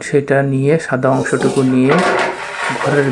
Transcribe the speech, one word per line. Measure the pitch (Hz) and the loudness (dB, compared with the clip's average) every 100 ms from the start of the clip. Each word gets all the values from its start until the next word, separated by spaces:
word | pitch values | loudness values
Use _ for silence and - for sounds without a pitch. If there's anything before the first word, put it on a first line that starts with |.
| - | 0
সেটা | 143 139 139 | 0 2 0
নিয়ে, | 139 135 139 160 - | 2 0 2 0 0
সাদা | 127 131 131 | -2 0 0
অংশটুকু | - 127 127 135 131 | 0 0 0 2 2
নিয়ে | 127 131 165 185 - - - - - - - | 2 2 2 2 0 -4 -6 -10 -8 -6 -4
ঘরের | - 143 135 | 0 0 0